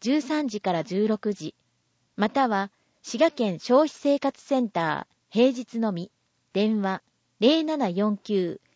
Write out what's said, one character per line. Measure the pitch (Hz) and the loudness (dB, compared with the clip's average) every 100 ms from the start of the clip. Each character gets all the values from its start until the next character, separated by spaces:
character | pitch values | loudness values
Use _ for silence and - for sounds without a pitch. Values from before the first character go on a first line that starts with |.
十 | 220 294 | -2 -2
三 | 285 302 285 | 0 -4 -4
時 | 208 | -4
か | 196 | -2
ら | 170 | -2
十 | 156 185 214 | -2 -2 0
六 | 214 214 | 0 -4
時。 | 202 156 - _ _ _ _ _ - | -6 -10 -14 _ _ _ _ _ -4
ま | 214 | -2
た | 277 262 | 0 0
は、 | 202 196 _ _ _ | 0 -4 _ _ _
滋 | - 220 | -12 0
賀 | 330 | 2
県 | - 220 165 | 2 -2 -2
消 | - 254 | 2 4
費 | 311 | 4
生 | - 285 285 | 0 0 0
活 | 277 - | 0 -6
セ | - 269 | -2 -2
ン | 233 | 0
タ | 180 165 147 - | -2 -2 -2 -6
ー、 | _ _ | _ _
平 | 208 254 | 2 2
日 | 247 233 233 | 2 -8 -4
の | 226 | -4
み。 | 180 180 _ _ _ _ | -4 -8 _ _ _ _
電 | 190 214 220 | -2 0 0
話、 | 196 190 - _ _ _ | -2 -4 -10 _ _ _
零 | 226 320 | 2 4
七 | 311 311 220 | 0 -2 -2
四 | 175 214 208 | 0 -2 -4
九 | - 202 180 - _ | -2 -2 -2 -6 _